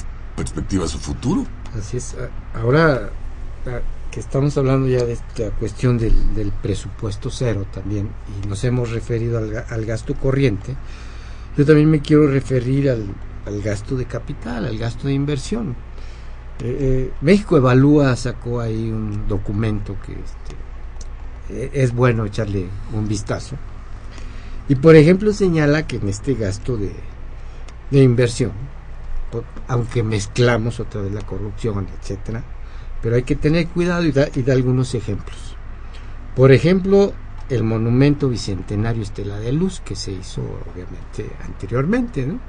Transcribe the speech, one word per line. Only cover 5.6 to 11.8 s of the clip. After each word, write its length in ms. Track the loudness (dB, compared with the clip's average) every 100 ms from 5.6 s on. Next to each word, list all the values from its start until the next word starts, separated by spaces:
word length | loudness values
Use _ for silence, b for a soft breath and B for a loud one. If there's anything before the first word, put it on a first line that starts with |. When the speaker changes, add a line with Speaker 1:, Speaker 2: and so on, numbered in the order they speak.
| -2 0 2 2
Speaker 2:
del, 360 | 6 8 8
del 180 | 4 0
presupuesto 800 | -2 -2 -2 -4 -6 -6 -4 -6
cero 360 | -2 0 0 -4
también, 380 | -6 -4 -2 -4 -6 -10 -6
y 40 | -6
nos 140 | -2
hemos 260 | 0 2 0
referido 480 | -4 -2 -2 0 -2
al 120 | -2
ga-, 160 | -6 -6
al 160 | -6 -4
gasto 280 | -4 -4
corriente, 600 | 0 2 4 2 2 -4 -8 B B B B B B B 2
yo 80 |
también 260 | 6 8